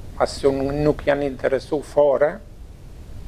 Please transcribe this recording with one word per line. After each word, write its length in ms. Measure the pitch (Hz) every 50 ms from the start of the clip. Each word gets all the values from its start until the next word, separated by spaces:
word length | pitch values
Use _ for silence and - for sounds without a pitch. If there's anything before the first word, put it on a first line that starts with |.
| - - - -
as 140 | 127 - - - -
ju 80 | 139
nuk 540 | 135 135 135 139 143 147 151 151 139 - -
janë 180 | 147 139 143 143
interesu 540 | 139 131 - - 131 135 120 - - 160 143 -
fare. 460 | - - 147 147 143 131 120 143 160 185 214 - - - - - - - - - - - - - - - - -